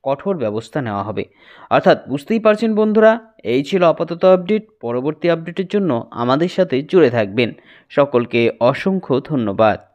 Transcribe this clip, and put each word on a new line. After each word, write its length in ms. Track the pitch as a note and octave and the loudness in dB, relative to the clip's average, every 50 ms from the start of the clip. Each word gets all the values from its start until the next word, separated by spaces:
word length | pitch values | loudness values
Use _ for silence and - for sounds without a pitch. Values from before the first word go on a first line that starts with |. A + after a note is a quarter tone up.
| - | -2
কঠোর 320 | C3+ C#3 C#3+ - G3 G3 | -4 -4 -4 -4 -6 -4
ব্যবস্থা 440 | D#3+ A#2+ G#2+ G#2 A2 A2+ - - D#3 | -4 -4 -4 -4 -6 -10 -8 -8 -6
নেওয়া 220 | C3 A2+ G2+ G2+ G2 | -6 -4 -6 -6 -6
হবে। 220 | G#2 G2+ G2+ - _ _ _ _ _ - - - _ | -6 -6 -8 -8 _ _ _ _ _ -20 -20 -4 _
অর্থাৎ 380 | A2+ C#3 - F#3+ D#3 - - | 0 2 4 4 2 2 0
বুঝতেই 320 | - B2+ C#3+ - - A3+ A3+ | -8 -8 -8 -4 -4 -4 0
পারছেন 360 | A3 G#3+ G#3 G#3+ A3+ A3 A3 | 2 2 2 2 -2 -2 0
বন্ধুরা, 440 | G#3 G#3+ G#3+ G#3 A3 G#3+ A3 A3 A#3 A3+ _ _ _ - | 0 0 2 2 4 4 4 4 2 -6 _ _ _ -4
এই 200 | G3+ A#2+ C3+ C#3+ | -2 -2 -2 -2
ছিল 200 | - F#3+ F#3 F3 | -2 0 2 2
আপাতত 420 | E3 D3+ - E3+ D#3 E3+ E3+ F#3 | 2 2 0 -4 -6 -4 2 4
আপডেট। 380 | F#3 F#3 F#3 F3 F#3 G#3+ G#3+ G#3+ _ _ _ | 4 4 4 2 -2 -2 -2 -4 _ _ _
পরবর্তী 480 | - A#2 A#2+ B2 C3 D3+ D3+ D3+ - E3+ | -8 -6 -6 -4 -4 -4 -6 _ -2 -2
আপডেটের 380 | E3 E3 E3 E3+ E3+ - F#3+ | -2 -2 -4 -10 -8 -8 -8
জন্য 400 | F3+ - G#3 G3 E3+ B2 A#2 A#2 - | -4 -2 -2 0 0 -2 -4 -6 -8
আমাদের 360 | - - A#2+ B2 C3 D3 E3+ | -8 -4 0 0 0 0 0
সাথে 340 | F3+ - - F#3 E3+ C3 C3 | -2 0 -2 -2 0 0 -4
জুড়ে 280 | C3+ - - F#3 D#3 B2 | -4 2 4 4 4 4
থাকবেন। 440 | A#2 A#2+ A2 G2 G2 A#2+ A#2+ G2+ - - _ _ - _ _ _ | 4 0 -2 -2 -2 -2 -2 -2 -4 -14 _ _ -20 _ _ _
সকলকে 600 | - D3 C#3+ C#3+ - A#2+ A#2 - - A#2+ A#2 A2+ - _ | 0 0 0 2 0 -2 -2 0 0 0 0 0 0 _
অসংখ্য 640 | A#2 B2 C3+ - - G3 F#3+ F#3 F3+ - C3 B2 B2 | 0 0 0 0 -4 -4 -4 -4 -4 -2 -4 -4 -2
ধন্যবাদ। 560 | - D3+ C3 A2+ G#2 G2 - A2 G#2+ F#2+ - - _ | -4 -4 -4 -2 -4 0 2 2 2 2 0 -8 _